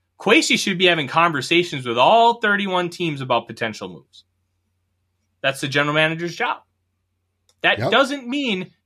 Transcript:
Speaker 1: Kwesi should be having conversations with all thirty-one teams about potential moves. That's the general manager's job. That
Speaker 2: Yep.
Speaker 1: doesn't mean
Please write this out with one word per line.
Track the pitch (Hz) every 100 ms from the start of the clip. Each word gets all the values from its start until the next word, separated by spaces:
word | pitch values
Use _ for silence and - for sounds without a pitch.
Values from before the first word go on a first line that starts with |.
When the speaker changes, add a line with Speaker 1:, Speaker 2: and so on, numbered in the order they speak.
| _ _
Speaker 1:
Kwesi | 196 285 - 240
should | - 175
be | 180
having | 170 131
conversations | 160 170 147 127 170 175 143 123
with | 117
all | 139 226 233 233
thirty-one | 214 202 202 180 175
teams | 175 170 143
about | 131 117 113
potential | 117 117 104 92
moves. | 85 _ - _ _ _ _ _ _ _ _ _ _ _ _
That's | 135 135
the | -
general | 143 147 151
manager's | 156 165 170 165
job. | 254 - _ _ _ _ _ _ _ _ _ _
That | 170 196
Speaker 2:
Yep. | 147
Speaker 1:
doesn't | 220 269 285 240
mean | 285 262 190 180 _